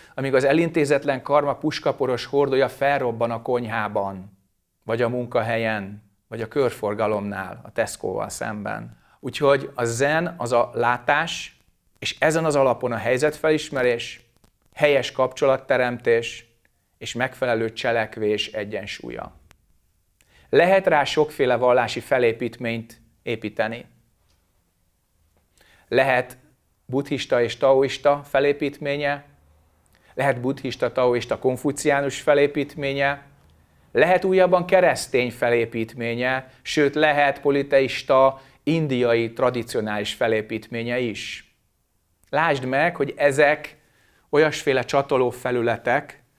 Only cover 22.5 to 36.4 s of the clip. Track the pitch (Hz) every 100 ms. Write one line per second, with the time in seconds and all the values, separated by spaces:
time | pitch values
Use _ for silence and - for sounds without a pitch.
22.5 | - 120 113 113 - _ _ - 113 107
23.5 | - 110 117 - _ _ _ _ _ _
24.5 | _ _ _ _ _ _ _ _ _ _
25.5 | _ _ _ _ 120 135 127 127 - _
26.5 | _ _ _ - 127 143 131 - 123 117
27.5 | - 139 135 135 - 147 143 139 135 143
28.5 | 143 143 143 147 143 143 143 143 _ _
29.5 | _ _ _ _ _ _ - 139 123 123
30.5 | 135 135 - 123 123 127 120 113 - 135
31.5 | 127 147 139 151 139 139 - - 143 143
32.5 | 147 143 - 139 139 139 139 - _ _
33.5 | _ _ _ _ 113 156 180 190 185 180
34.5 | 180 170 190 175 123 - 127 123 113 123
35.5 | 120 117 117 110 131 117 117 123 131